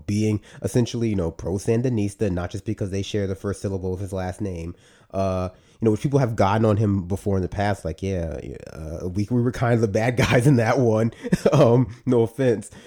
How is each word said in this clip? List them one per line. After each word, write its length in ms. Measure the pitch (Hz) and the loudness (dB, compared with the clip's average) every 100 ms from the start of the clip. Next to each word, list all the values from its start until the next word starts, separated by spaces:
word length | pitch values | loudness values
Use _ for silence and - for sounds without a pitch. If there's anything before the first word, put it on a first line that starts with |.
| 76 | -4
being 340 | 104 107 107 - - | 0 0 -2 -6 -10
essentially, 460 | - 127 120 120 113 | -2 0 0 -2 -2
you 60 | 104 | 0
know, 140 | 82 | -2
pro-Sandinista, 1000 | - 85 98 - 117 127 113 101 - 107 | -4 -6 -4 0 0 0 0 -2 -2 -2
not 180 | 90 87 | -2 -6
just 160 | 98 - | -8 -8
because 240 | 104 101 | -6 -4
they 140 | 98 | -6
share 240 | 98 107 98 | -4 -4 -4
the 80 | 95 | -4
first 260 | 101 95 | -6 -6
syllable 320 | 104 95 92 | -6 -6 -6
of 60 | 92 | -6
his 120 | 98 | -6
last 300 | 95 90 90 | -6 -6 -6
name. 340 | 101 85 82 - _ _ _ | -8 -6 -10 -14 _ _ _
Uh, 380 | 98 95 92 90 - _ _ | -4 -2 -2 -4 -8 _ _
you 60 | 113 | 0
know, 60 | |
which 100 | 107 | 2
people 180 | 147 135 | 0 0
have 160 | 123 113 | 0 2
gotten 300 | 98 110 110 | 2 4 2
on 120 | 104 | 4
him 300 | 107 98 87 | 2 0 -2
before 280 | 95 104 95 | -4 -2 -2
in 80 | |
the 40 | 90 | -2
past, 380 | - 101 95 82 | -2 -2 -2 -6
like, 160 | 78 | -6
"Yeah, 380 | 95 92 82 69 | -4 -4 -4 -8
yeah, 120 | - - - | -12 -14 -14
uh, 340 | - 78 82 90 | -14 -12 -8 -6
we, 200 | 90 104 | -4 0
we 120 | 123 | 0
were 100 | 123 | 0
kind 240 | - 120 120 | 0 0 2
of 60 | |
the 60 | 110 | 2
bad 300 | 104 117 113 | 2 0 0
<laughs> 80 | 98 | 2
guys 220 | 131 123 | 4 6
in 80 | 123 | 4
that 240 | 110 131 | 4 4
one." 340 | 117 110 117 - 240 | 4 4 2 -2 -2
<laughs> 220 | 185 - | 0 4
Um, 420 | 143 127 120 117 - - | 6 6 6 2 -2 0
no 180 | 123 | 2
offense 480 | 113 - 131 104 - - | 2 2 0 0 -4 -18